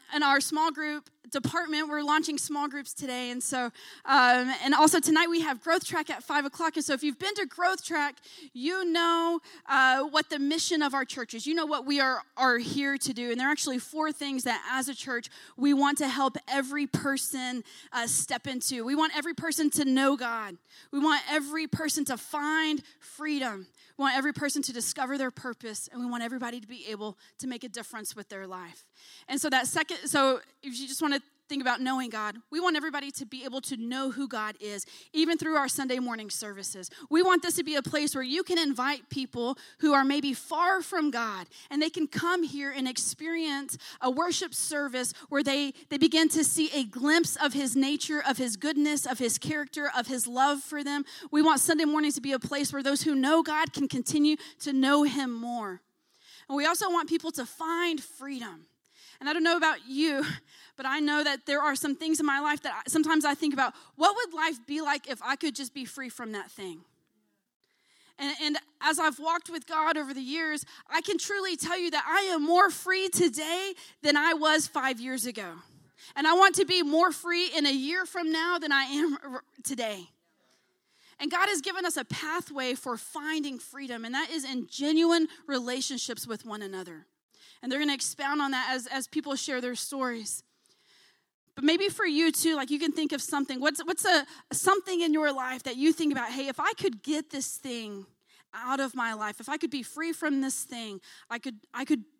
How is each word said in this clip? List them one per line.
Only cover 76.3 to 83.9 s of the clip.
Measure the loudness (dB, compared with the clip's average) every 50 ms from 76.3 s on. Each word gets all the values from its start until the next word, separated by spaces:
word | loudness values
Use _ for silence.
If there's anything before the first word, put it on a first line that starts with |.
| 8
want | 8 8 8 8
to | 4 2
be | 2 4 2 2
more | 4 4 6 6 4
free | 2 0 -2 -2 0 0 0 0 0
in | 0 2
a | 2 2
year | 0 0 -2 -2 -2 -2
from | -4 -4 -4 -2 -2
now | 0 0 0 0 0 0
than | 0 2
I | 2 2 2
am | 0 0 0 0 0 0 -4 -6
r-, | -12 -12 -12 -14 _ _ -10 -8
today. | -6 -4 -4 -4 -4 -6 -8 -12 -16 _ _ _ _ _ _ _ _ _ _ _ _ _ _ _ _ _ _ _ _ _ -6
And | -4 -2
God | 2 4 4 4
has | 4 0
given | 0 -2 -4 -2 -2
us | -2 -2
a | -2 -4
pathway | -6 -6 -6 -4 -4 -4 -4 -4 -6 -6 -4 -2 -2 -4
for | -4 -4 -6 -6
finding | -6 -8 -10 -10 -8 -4 -4 -2 -2 -2 -4 -6 -10
freedom, | -14 -16 -14 -12 -10 -10